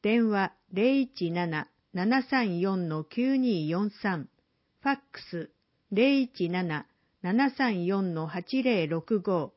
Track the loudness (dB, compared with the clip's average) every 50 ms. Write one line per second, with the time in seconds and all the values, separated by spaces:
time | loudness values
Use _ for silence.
0 | 2 2 2 4 2 2 2 0 0 -2 -4 _ _ _ -2 2 2 4 4 2
1 | 0 -2 _ -4 -4 -2 -2 -2 -2 -2 -2 -4 -6 _ _ _ _ _ -6 -2
2 | 0 2 2 2 0 0 0 0 0 0 0 0 0 0 0 0 -2 -2 -4 -4
3 | -6 _ -4 -2 0 2 2 2 2 2 0 0 0 0 0 0 -2 -2 -4 -4
4 | -4 -4 -2 -4 -6 -10 _ _ _ _ _ _ _ _ _ _ -2 -2 -2 -2
5 | _ _ -20 -18 -14 -10 -10 -10 -10 -12 _ _ _ _ _ _ _ _ 2 4
6 | 4 4 4 2 2 -2 _ -4 -2 -2 0 -2 -2 -2 -4 -6 -8 _ _ _
7 | _ _ _ _ -4 0 2 2 2 2 0 0 0 0 0 0 0 0 0 0
8 | 0 -2 -2 -4 -4 -4 -6 -8 -6 -2 -2 0 2 2 2 2 0 0 -2 -4
9 | -2 -2 -2 -2 0 0 0 0 -2 -4 _